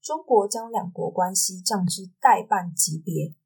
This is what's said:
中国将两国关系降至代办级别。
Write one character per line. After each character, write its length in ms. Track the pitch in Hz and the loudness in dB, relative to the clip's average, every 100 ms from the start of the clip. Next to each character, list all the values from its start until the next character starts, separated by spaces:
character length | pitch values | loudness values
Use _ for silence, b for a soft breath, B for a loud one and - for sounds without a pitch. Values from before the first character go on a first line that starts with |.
中 200 | - 320 | -6 -8
国 240 | - 226 202 | 2 4 4
将 240 | 226 226 | -4 -6
两 220 | 226 180 | -6 -6
国 180 | - 170 | -6 -6
关 240 | 165 185 | -2 -2
系 280 | 190 - 185 | 0 -2 -4
降 260 | 180 202 180 | -2 0 0
至 240 | - 190 _ | -4 -10 _
代 240 | 262 220 | 4 4
办 320 | - 202 175 156 | 2 -2 -2 -2
级 220 | - 156 | -2 -2
别。 360 | - 160 156 - | -4 -4 -4 -8